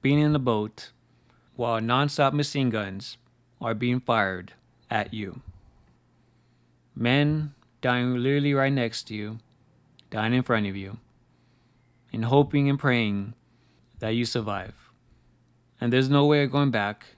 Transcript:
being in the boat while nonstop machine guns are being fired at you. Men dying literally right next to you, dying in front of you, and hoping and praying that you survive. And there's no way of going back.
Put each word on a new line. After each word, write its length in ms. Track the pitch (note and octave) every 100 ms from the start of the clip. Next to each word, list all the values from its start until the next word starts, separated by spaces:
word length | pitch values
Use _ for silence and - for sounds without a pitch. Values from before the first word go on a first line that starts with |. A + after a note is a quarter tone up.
being 180 | C3+ D3
in 140 | D3+
the 60 | D3+
boat 520 | B2+ A2 G#2+ - - _ _ _ _ _ _
while 260 | - A#2 A2+
nonstop 520 | A2+ B2 C#3+ - C#3
machine 380 | D3 D3 C#3+ C3
guns 480 | A2 G2 F#2+ - - _ _ _ _
are 140 | A2+
being 260 | A2 B2 B2+
fired 540 | B2 A2+ G2 F#2 F#2 - _ _ _
at 220 | G#2+ G2+
you. 300 | G#2+ G2 B2 - - - _ _ _ _ _ _ _ _ _ _ _ _ -
Men 580 | A#2+ C3+ D3 D#3 D3+ - _ _
dying 320 | B2+ B2 B2
literally 400 | B2 B2+ C#3+ C#3+
right 180 | C#3 C3+
next 320 | C#3 A#2 - -
to 60 |
you, 240 | G#2+ G#2+ A2+ _ _ _ _ _ _ _
dying 240 | A2 A2
in 100 | B2
front 240 | B2 A2+ G2+
of 100 | G2
you, 200 | F#2+ A2 _ _ _ _ _ _ _ _ _ _ _
and 140 | G#2+
hoping 460 | A2+ C#3 C#3+ C#3+ C#3
and 80 | C#3
praying 560 | C#3+ B2 A2 G2+ G2+ A#2 _ _ _ _ _ -
that 120 | A2
you 140 | A#2
survive. 500 | A#2 A#2+ G#2+ G2 F#2+ - _ _ _ _ _ _ _ _ _ _
And 120 | A#2+
there's 160 | B2+ C3
no 180 | C#3+ C#3+
way 180 | D3
of 80 | C#3
going 180 | C#3 C#3
back. 360 | A2+ G2+ G#2 -